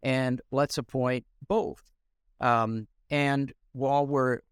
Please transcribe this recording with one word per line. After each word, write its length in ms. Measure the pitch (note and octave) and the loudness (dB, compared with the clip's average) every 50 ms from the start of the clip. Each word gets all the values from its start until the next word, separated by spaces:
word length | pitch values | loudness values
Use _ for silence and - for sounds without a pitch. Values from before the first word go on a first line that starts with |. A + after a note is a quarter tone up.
| - | -2
And 380 | C3+ C3 C3 C3 B2+ B2+ B2 - _ | 0 0 0 0 0 -2 -4 -6 _
let's 280 | - C3 C#3+ C#3+ - - | 0 0 0 0 0 -6
appoint 480 | C3 _ - C3+ B2+ B2+ B2+ B2+ A2 _ _ _ - | -6 _ -4 -2 0 0 -2 -2 -4 _ _ _ -6
both. 360 | - G3+ A3+ - - - - _ _ _ _ _ _ _ _ _ _ _ _ | -2 -2 0 0 -2 -6 -10 _ _ _ _ _ _ _ _ _ _ _ _
Um, 480 | - B2 A#2+ A#2 A2+ A2 A2+ A2+ A2 - _ _ _ _ | 2 2 4 4 2 0 -2 -4 -8 -10 _ _ _ _
and 420 | - D3 C#3+ C#3 C#3 C#3 C#3 C3+ - _ _ _ _ | -2 0 0 2 0 0 -2 -4 -8 _ _ _ _
while 340 | B2+ C3 C3+ C#3 C#3+ C#3+ | -4 -2 0 2 2 2
we're 340 | C#3 C#3+ C#3 C3 B2+ B2 A2+ - _ | 2 2 2 2 2 0 -2 -4 _